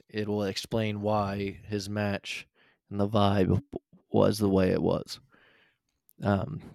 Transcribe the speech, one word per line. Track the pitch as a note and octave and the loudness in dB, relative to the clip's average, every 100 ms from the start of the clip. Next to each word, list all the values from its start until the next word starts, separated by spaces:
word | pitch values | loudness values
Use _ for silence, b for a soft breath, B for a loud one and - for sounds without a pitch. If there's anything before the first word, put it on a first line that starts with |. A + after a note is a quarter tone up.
| _ | _
it | G#2+ G#2 | -8 -4
will | G#2 | -2
explain | G2 G2 - A2+ A2 G#2 | -2 -4 -4 -2 -2 -2
why | G#2 G#2+ G2+ G2 G2+ - - | -2 0 -2 -4 -6 -8 -8
his | G#2 F#2+ | -8 -6
match | G#2 G#2 G2+ - - - _ _ _ - | -4 -2 -4 -6 -12 -14 _ _ _ -10
and | G2+ | -2
the | G2+ | 0
vibe | A2 G2+ G2 F#2 | 4 4 4 4
w-, | F#2+ - - _ _ _ | 2 0 -12 _ _ _
was | A2 G2 G#2 | 4 4 4
the | G#2 | 2
way | F#2+ F#2 | 4 4
it | F#2 | 2
was. | E2+ E2+ - - _ _ _ _ _ _ _ _ _ - | 2 0 -4 -16 _ _ _ _ _ _ _ _ _ -6
Um, | G2 G2 - - - | -2 0 -2 -10 -12